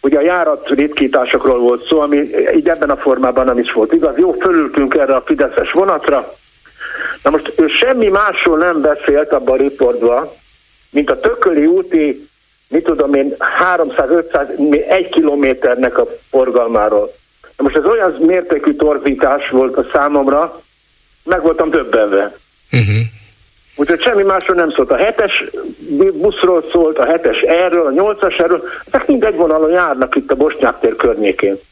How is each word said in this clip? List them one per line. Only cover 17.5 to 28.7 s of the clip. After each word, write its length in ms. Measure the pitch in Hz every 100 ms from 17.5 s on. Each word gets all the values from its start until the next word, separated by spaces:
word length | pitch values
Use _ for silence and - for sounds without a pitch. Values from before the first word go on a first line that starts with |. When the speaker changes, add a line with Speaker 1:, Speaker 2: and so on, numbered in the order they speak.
| -
Speaker 1:
Na 60 |
most 120 | 135 151
ez 100 | 156
olyan 300 | 226 185 147
mértékű 560 | 160 185 175 156 - 147
torzítás 720 | 151 143 143 131 139 139 -
volt 280 | 131 131 135
a 80 | -
számomra, 680 | 151 143 143 135 143 170 - _ _ _ _ _ _
meg 180 | 156 180
voltam 280 | 156 160 160
döbbenve. 680 | 160 127 117 104 98 104 - _ _ _
Speaker 2:
Mhm. 300 | 127 104 107 117 - - _ _ _ _ -
Speaker 1:
Úgyhogy 260 | - 349
semmi 220 | 247 214
másról 320 | 196 190 185 175
nem 160 | 165
szólt. 200 | - 127
A 40 | 131
hetes 460 | 202 226 202 - - - - - - 143 190
buszról 520 | 156 196 - 180 175 160
szólt, 260 | 175 160 151
a 80 | 127
hetes 320 | 165 123 110
erről, 440 | 165 165 180 175 156
a 60 |
nyolcas 440 | 135 202 202 190 -
erről, 280 | 170 175 -